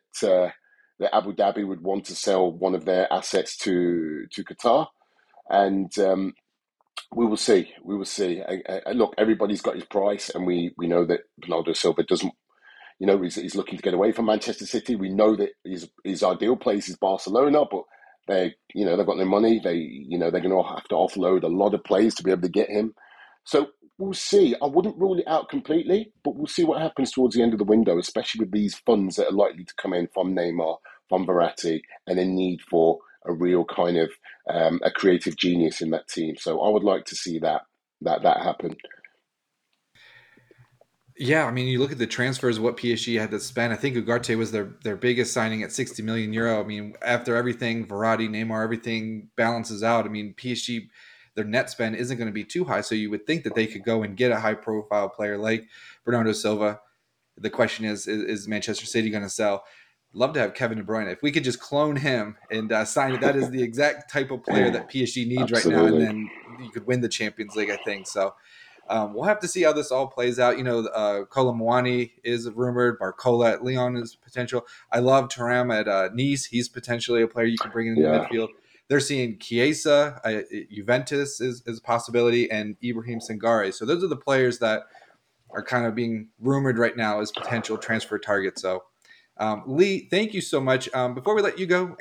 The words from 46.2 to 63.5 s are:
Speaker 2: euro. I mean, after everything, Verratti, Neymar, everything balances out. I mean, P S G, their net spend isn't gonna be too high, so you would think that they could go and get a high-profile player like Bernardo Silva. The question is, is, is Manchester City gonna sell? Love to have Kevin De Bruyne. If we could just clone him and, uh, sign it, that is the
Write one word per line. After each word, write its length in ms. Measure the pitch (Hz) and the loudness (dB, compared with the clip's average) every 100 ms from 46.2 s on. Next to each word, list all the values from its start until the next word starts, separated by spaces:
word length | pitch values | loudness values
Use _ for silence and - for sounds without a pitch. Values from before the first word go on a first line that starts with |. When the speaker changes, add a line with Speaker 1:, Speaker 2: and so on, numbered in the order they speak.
| 107 | -2
Speaker 2:
euro. 300 | 110 117 107 | -2 0 0
I 20 | 104 | -2
mean, 300 | 104 104 - | -8 -10 -8
after 320 | 120 120 123 117 | -2 0 0 0
everything, 500 | 123 117 120 113 104 | 0 -2 -4 -4 -6
Verratti, 420 | 101 113 110 110 | -2 0 0 -2
Neymar, 360 | 107 113 110 | -4 -4 -4
everything 680 | 110 117 117 113 110 110 104 - | -4 -4 -4 -6 -6 -10 -10 0
balances 480 | 117 117 113 104 | 0 0 -6 -2
out. 220 | 113 117 104 | 2 2 0
I 40 | |
mean, 240 | 107 104 - | -6 -10 -10
P 180 | 127 | -8
S 80 | 117 | -6
G, 280 | - 117 95 - - - _ 107 | -6 -8 -10 -20 -20 -20 _ -6
their 100 | 107 | -2
net 240 | 120 - | 0 -2
spend 280 | - 113 110 | -2 -4 -2
isn't 200 | 123 120 | -4 -4
gonna 140 | 113 | -4
be 120 | 104 | -6
too 220 | 98 175 156 | -6 -4 -2
high, 160 | 101 | -2
so 140 | - 110 | 0 -2
you 160 | 104 | -2
would 160 | 104 - | -6 -4
think 160 | 165 | -4
that 100 | 110 | -2
they 140 | 117 110 | -2 -2
could 160 | 104 | -2
go 180 | 117 113 | -2 0
and 160 | 101 95 | -2 0
get 140 | 123 | 2
a 80 | 113 | 2
high-profile 680 | 110 107 113 110 107 104 98 | 0 -2 -4 -4 0 0 0
player 280 | - 104 104 | -4 -4 -2
like 300 | 110 113 - - - - - | -2 -2 -4 -20 -20 -10 0
Bernardo 260 | 120 110 | 2 2
Silva. 480 | 107 107 104 107 104 _ _ _ _ _ - | 0 0 2 0 -2 _ _ _ _ _ -8
The 140 | 104 | -6
question 340 | - 117 - 110 | 0 0 0 -6
is, 220 | 101 - | -6 -4
is, 160 | 107 | -4
is 240 | - 107 104 | -2 -6 -4
Manchester 400 | 104 110 98 - | -6 -4 -8 -2
City 240 | 117 110 | -2 0
gonna 180 | 104 98 | -2 -6
sell? 340 | - 104 98 - - _ _ _ | -2 0 -2 -6 -20 _ _ _
Love 200 | 98 135 | -2 -2
to 60 | 151 | 0
have 140 | 104 | -2
Kevin 240 | - 120 110 | -2 -4 -4
De 60 | |
Bruyne. 280 | 98 110 98 | -4 -4 -4
If 100 | 92 | -2
we 100 | 147 | -2
could 120 | 147 | 0
just 160 | 131 117 | -2 -6
clone 360 | - 143 151 139 | -4 0 0 0
him 420 | 143 120 104 - - | 0 -2 -4 -10 -8
and, 220 | 110 110 | -6 -2
uh, 140 | 110 107 | -2 0
sign 280 | 147 135 | 0 0
it, 80 | 123 | 0
that 140 | 139 139 | 2 2
is 140 | |
the 140 | 123 | 0